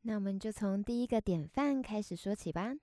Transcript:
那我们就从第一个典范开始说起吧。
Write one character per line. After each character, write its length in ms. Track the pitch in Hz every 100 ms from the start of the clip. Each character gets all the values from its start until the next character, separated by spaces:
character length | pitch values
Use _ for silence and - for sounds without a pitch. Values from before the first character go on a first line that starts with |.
那 140 | 226 214
我 40 |
们 200 | 196 196
就 120 | 220
从 320 | - 202 196
第 200 | 202 240
一 20 | 247
个 160 | 226
典 260 | 208 170 156
范 360 | - 285 269
开 180 | 254 214
始 140 | 208 170
说 180 | 196
起 180 | 208 190
吧。 220 | 170 214 277